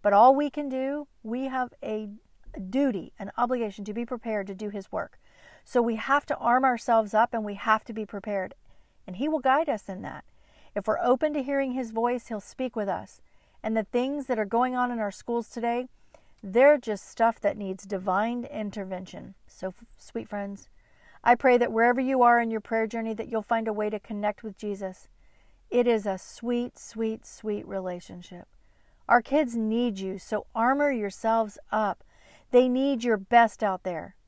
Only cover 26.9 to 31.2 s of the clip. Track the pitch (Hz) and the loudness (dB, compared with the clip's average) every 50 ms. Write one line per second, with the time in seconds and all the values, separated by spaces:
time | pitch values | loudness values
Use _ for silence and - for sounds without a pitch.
26.9 | - 220 226 220 220 - - - - - - 214 208 208 214 - 202 196 185 185 | -6 -4 -4 -4 -4 -6 -12 -18 -20 -10 -6 -6 -6 -6 -6 -8 -8 -6 -6 -6
27.9 | 180 175 - - 190 180 180 - 180 175 - _ _ - _ _ _ _ _ _ | -8 -8 -12 -14 -16 -16 -16 -16 -18 -18 -18 _ _ -20 _ _ _ _ _ _
28.9 | _ _ _ - 233 240 233 - 269 302 311 240 233 233 220 214 220 233 247 240 | _ _ _ 4 4 4 4 4 2 2 2 2 0 -2 -2 0 0 0 0 0
29.9 | 202 190 190 190 190 190 - - 220 208 - - _ 226 226 247 269 285 294 285 | -2 -4 -6 -6 -6 -8 -8 -4 -4 -6 -6 -6 _ 0 2 2 4 4 2 2
30.9 | 269 233 208 202 - - | 2 0 -2 -4 -6 -4